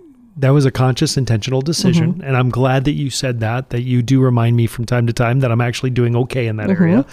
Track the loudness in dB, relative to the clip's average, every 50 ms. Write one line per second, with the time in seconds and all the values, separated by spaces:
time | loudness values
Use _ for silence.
0 | -12 -20 -20 -20 -20 -20 -8 -2 0 2 4 4 4 2 2 2 0 0 0 0
1 | -2 -2 0 0 0 0 0 -2 -2 -2 -4 -2 -2 -2 -2 0 2 2 2 2
2 | 2 0 -2 -4 -4 -2 0 0 0 0 0 0 0 0 0 0 0 0 -2 -2
3 | -4 -6 -6 -4 -4 -4 -4 -4 -4 -4 -4 -4 -6 -6 -6 -6 -2 0 0 0
4 | 2 2 2 2 4 4 2 2 2 2 2 2 2 0 -2 -6 -6 -2 0 0
5 | 0 0 0 0 0 0 2 0 0 0 0 0 0 -2 -4 -4 -4 -2 0 0
6 | 0 2 2 0 0 -2 -2 -4 -4 -2 -4 -4 -2 -2 0 2 2 2 2 2
7 | 0 -2